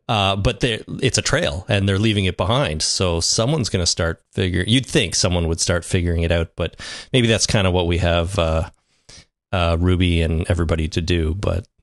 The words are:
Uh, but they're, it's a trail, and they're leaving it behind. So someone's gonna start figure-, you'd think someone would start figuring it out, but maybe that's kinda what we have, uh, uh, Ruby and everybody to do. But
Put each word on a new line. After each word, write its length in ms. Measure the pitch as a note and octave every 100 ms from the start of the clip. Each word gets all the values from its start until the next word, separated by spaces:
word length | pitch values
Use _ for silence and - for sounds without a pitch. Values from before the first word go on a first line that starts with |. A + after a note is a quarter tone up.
| -
Uh, 260 | A2 G2 G2+
but 260 | A2 G#2+
they're, 200 | B2+ A2 - -
it's 180 | C3 -
a 20 |
trail, 420 | - D3 F3 F2+ -
and 180 | G2+ G2
they're 120 | F#2+
leaving 260 | A2 G#2 F#2
it 120 | -
behind. 440 | F2+ B2+ A2 D#2
So 380 | - - F#2 E2
someone's 500 | - - A#2 D#3 A2+
gonna 160 | F#2+ E2+
start 340 | - E2+ D#2+ _
figure-, 300 | - F#2 F2+ F#2
you'd 180 | C3 B2
think 280 | D3+ G#2+
someone 340 | - F#2+ F2+ E2
would 120 | E2
start 260 | - F2 -
figuring 380 | F#2+ F2 E2
it 80 | E2+
out, 200 | E2+ E2 -
but 200 | E2 - - - -
maybe 140 | C3 A#2
that's 180 | G#2 -
kinda 220 | G#2+ F#2
what 160 | F2+ F2
we 120 | F2
have, 380 | F2 E2+ E2+ F2
uh, 300 | D#2+ D#2+ E2 _ _ _ _ - - _ -
uh, 260 | F#2 E2+ E2
Ruby 420 | F2+ F2+ F2+ E2+
and 240 | E2 D#2+ F2
everybody 380 | F2 E2 D#2+ D#2
to 120 | F2+
do. 340 | E2 F2 D#2+ F#2+
But 320 | F2+ F2 - _